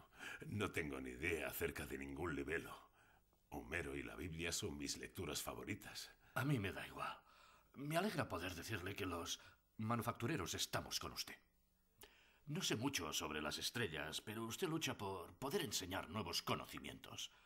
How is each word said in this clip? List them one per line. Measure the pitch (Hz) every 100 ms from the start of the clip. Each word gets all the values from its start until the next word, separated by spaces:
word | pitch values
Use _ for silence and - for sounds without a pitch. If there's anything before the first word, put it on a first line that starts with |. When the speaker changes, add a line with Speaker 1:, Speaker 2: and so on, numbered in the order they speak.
| - - - - 156
Speaker 1:
No | 104 95
tengo | 95 76 65
ni | 65
idea | 62 82 80 65
acerca | - 71 69 76
de | 67
ningún | 69 69 87
libelo. | 71 69 82 - - - - - - _ _ -
Homero | 71 58 85 73 69
y |
la | 60 57
Biblia | 85 80 85
son | - 101 73
mis | 69 -
lecturas | - - 80 69
favoritas. | - 64 - 110 - - - - - -
Speaker 2:
A | 131
mí | 135
me | 95
da | 82 -
igual. | - - - - - - - -
Me | - 143 165
alegra | 202 170 123
poder | 90 90 80
decirle | 82 107 92 98
que | 92
los | 85 87 - - - _ -
manufactureros | 110 117 113 - 120 156 80
estamos | 87 - - 80 -
con | 73
usted. | - - - - _ _ _ _ - - - - - -
No | 156
sé | - 127
mucho | 135 139 82
sobre | - 80 76
las | 76 76
estrellas, | - 120 107 76 76 80
pero | - 110
usted | 113 113 180
lucha | 160 131 120
por | 98 95 87 -
poder | 131 202
enseñar | 135 - 92 92 -
nuevos | 104 87 85
conocimientos. | - 95 64 69 69 - - - - -